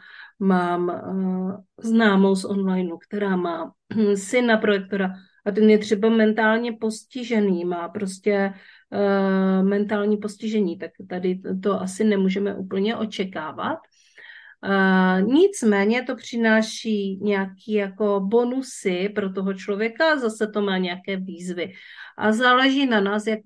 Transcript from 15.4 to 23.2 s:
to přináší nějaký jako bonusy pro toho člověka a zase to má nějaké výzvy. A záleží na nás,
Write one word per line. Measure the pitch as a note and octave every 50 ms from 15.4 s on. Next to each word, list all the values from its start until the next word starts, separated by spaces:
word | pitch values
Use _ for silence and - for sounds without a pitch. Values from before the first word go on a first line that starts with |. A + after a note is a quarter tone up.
| F#4 G4 G4 - - G#3+ G3+ G3 G3 G#3 A3+ B3 B3
to | B3 B3
přináší | A3 - - - A#3 A3+ A3+ A3 A3 A3 A3 - - - A3 G#3+ G3+ G3+ G3 F#3+ F#3+
nějaký | G3 G#3 G3+ G3 F#3+ F#3+ F#3+ - _ - G#3+
jako | G#3 G3+ G3 F#3+ - A3 G#3 G3+ G3 F#3+
bonusy | G3 A3 A#3 B3 A#3+ B3 C4+ C4 - - - - G3+ F3+ F3+ F#3 G#3 G#3
pro | G#3 G3+ F#3+ F#3+
toho | G3 F#3+ G3 F#3+
člověka | F#3+ - - G3+ G3 A3 A#3 A3+ - D#4+ D#4+
a | D4+ C#4
zase | B3 A3 A3 - A3 G#3
to | - G#3
má | G3+ G3 F#3+ F#3
nějaké | F#3 F3 F3 F#3 - - G3 F#3+
výzvy. | F#3+ F#3+ E3+ E3 F3+ F#3 F3 F3+ D#3+ F#3 - - - - - - - - - -
A | - G#3+
záleží | A3 A3 B3+ B3 B3 B3 C4 C4+ C4+ C#4 C#4
na | C4 A#3 G#3
nás, | G3 G3 G#3 G#3+